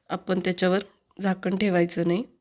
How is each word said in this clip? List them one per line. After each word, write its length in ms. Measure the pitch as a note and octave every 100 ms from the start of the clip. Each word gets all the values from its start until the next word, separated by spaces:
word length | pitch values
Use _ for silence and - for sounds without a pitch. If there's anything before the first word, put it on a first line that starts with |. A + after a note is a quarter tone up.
| -
आपण 300 | D3 - F#3
त्याच्यावर 440 | F#3 F#3 F#3 F#3+ - _ _ -
झाकण 380 | G3 F#3 F#3 F#3+
ठेवायचं 500 | G3+ F3+ E3+ - E3+
नाही. 160 | F3 C4 _